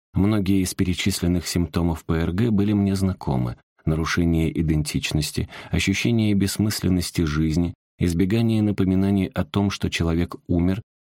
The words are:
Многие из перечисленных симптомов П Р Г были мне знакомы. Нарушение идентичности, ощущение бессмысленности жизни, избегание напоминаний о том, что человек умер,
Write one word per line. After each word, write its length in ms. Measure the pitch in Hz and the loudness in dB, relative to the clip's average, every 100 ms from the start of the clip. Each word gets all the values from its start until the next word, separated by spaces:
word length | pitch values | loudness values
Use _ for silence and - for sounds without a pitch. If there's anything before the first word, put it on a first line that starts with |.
| _ | _
Многие 480 | 92 101 110 92 98 | 0 2 2 2 0
из 100 | 92 | 0
перечисленных 720 | - 92 87 101 - 87 90 - | -2 -2 0 -2 0 0 0 0
симптомов 560 | 90 80 87 85 80 | -2 0 0 -2 -2
П 100 | - 82 | -2 -2
Р 140 | 82 | -2
Г 180 | 90 120 | 0 0
были 200 | 101 104 | 2 2
мне 220 | 104 98 | 2 2
знакомы. 640 | 95 95 87 - 65 62 62 _ _ | 0 -2 -2 -2 -2 -2 -8 _ _
Нарушение 720 | - 78 80 - 85 82 80 - | -2 -2 0 0 2 2 0 0
идентичности, 880 | 78 78 76 - - 76 73 - 85 - - | 0 0 0 -4 -2 -4 -2 -4 -8 -10 -4
ощущение 600 | 90 95 98 120 117 107 | -2 0 0 2 2 2
бессмысленности 880 | 98 98 - 107 - 92 90 85 - | 2 0 0 -2 0 0 0 0 -2
жизни, 520 | 80 76 80 78 87 - _ - | 0 0 0 0 -2 -4 _ -2
избегание 640 | 87 85 95 117 113 110 | 0 2 0 2 2 2
напоминаний 640 | 104 98 95 95 98 98 92 | 0 2 2 2 2 2 0
о 180 | 92 | -4
том, 260 | 95 101 101 | -2 0 0
что 200 | - 90 | -2 -4
человек 460 | - 82 82 87 - - | -2 0 0 -2 -6 -2
умер, 340 | 87 87 95 - _ | 0 2 -2 -6 _